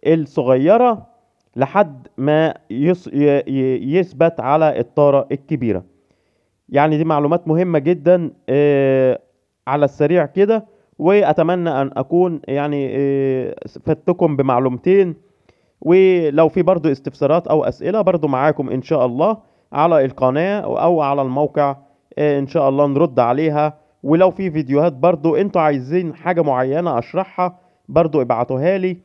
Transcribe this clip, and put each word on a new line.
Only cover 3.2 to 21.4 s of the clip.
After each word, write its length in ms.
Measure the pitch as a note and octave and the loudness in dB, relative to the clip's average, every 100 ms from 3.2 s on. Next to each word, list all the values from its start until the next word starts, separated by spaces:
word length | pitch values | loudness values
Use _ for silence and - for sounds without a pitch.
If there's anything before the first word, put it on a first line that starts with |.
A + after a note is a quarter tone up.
| D3 C#3+ - | 2 2 -2
ي-، 500 | C3+ C3 B2+ B2 D#3+ | -4 -2 -2 -2 -2
يثبت 420 | F3+ C3 E3 E3 | -2 0 0 0
على 400 | A#2 D3+ D#3 C#3 | 0 2 2 0
الطارة 480 | A#2+ - C#3+ C#3 - | -4 2 4 2 0
الكبيرة. 520 | C#3 - D3+ A#2 F#2+ F#2 _ _ _ _ _ _ _ _ | -8 -6 -4 -2 -4 -6 _ _ _ _ _ _ _ _
يعني 280 | C3 D3+ D3+ | 0 2 0
دي 80 | |
معلومات 440 | D#3 D3 C#3+ E3+ E3 | 0 0 0 -2 -2
مهمة 300 | D#3+ F3+ D#3+ | -2 0 0
جدًا، 520 | C#3 F3 C#3+ F3+ D#3+ - - | 0 -2 2 2 0 -10 -4
آه، 720 | C3+ D3 C#3+ C3+ C3+ C3 A#2+ _ _ _ _ - | 0 2 2 2 2 2 0 _ _ _ _ -6
على 180 | C#3+ | -2
السريع 420 | C#3+ - D3 F3+ D3 | -2 0 0 2 0
كده، 400 | F3 G3+ A3 G#3+ _ _ _ | 0 2 0 -2 _ _ _
وأتمنى 720 | D#3 G#3 F#3 D#3 D#3+ F3+ E3+ | 2 4 4 2 2 0 0
أن 200 | C3+ C#3 - | -2 -4 -4
أكون 440 | C3+ E3+ F3+ D#3+ - | -2 0 0 -2 -6
يعني، 400 | C#3 D3 D3 C#3 | -4 -2 -4 -4
آه، 600 | B2 C#3 C#3 C3+ C3 B2+ - - - | -2 -2 0 -2 -2 -4 -10 -14 -14
فدتكم 520 | - D#3 - F3+ E3+ C#3 | -6 -4 -2 0 0 0
بمعلومتين. 760 | C3+ B2 C3 B2 - F#3+ F#3 D#3+ _ _ _ _ _ _ | 0 2 0 -2 2 2 2 -2 _ _ _ _ _ _
ولو 680 | - F3+ F#3+ F3+ D#3+ C#3+ D#3+ | 2 4 4 4 0 2 2
في 140 | - | 2
برضو 300 | E3+ F#3 D#3 | 0 0 0
استفسارات 540 | C3+ - - C#3+ D#3+ E3+ | -2 -6 -4 0 0 0
أو 180 | D#3 | -2
أسئلة 360 | D3 C3 - G#3 | 0 -4 -4 -2
برضو 280 | F#3+ F3 D3+ | 0 0 -2
معاكم 420 | C3 C#3+ D3+ C3 | 0 0 0 -4
إن 120 | B2 | -6
شاء 240 | B2 D#3 B2+ | -2 0 0
الله 300 | A#2+ F3 A3 _ _ _ | 0 -2 -2 _ _ _
على 320 | C#3 D#3+ E3 | -2 2 2
القناة 560 | C3+ - B2+ C3+ F3+ G3+ | 0 0 -2 0 -2 -4
أو 400 | - - E3 F3 | -4 -2 0 0
على 220 | C#3+ C#3+ | 0 -2
الموقع، 540 | C3+ B2+ | -2 -2